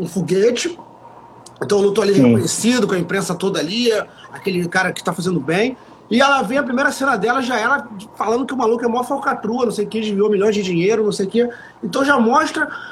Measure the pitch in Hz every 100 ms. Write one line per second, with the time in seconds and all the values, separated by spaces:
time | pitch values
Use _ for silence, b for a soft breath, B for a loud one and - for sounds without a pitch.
0 | 170 190 147 190 226 233 349 - - -
1 | - - - - - - - 202 196 220
2 | 202 196 - 214 170 - 220 247 196 185
3 | 165 196 - 170 190 165 147 226 240 208
4 | - b b - 196 180 175 190 180 165
5 | - 175 175 175 131 175 247 254 b b
6 | b 226 277 269 202 269 240 247 285 -
7 | 269 226 220 262 247 233 233 277 - 196
8 | 165 - - 233 262 254 220 233 240 240
9 | 247 277 277 - 202 240 240 185 202 220
10 | 214 196 208 202 208 208 185 170 190 226
11 | 208 185 190 226 240 B B B 202 262
12 | 277 277 226 285 302 - - B B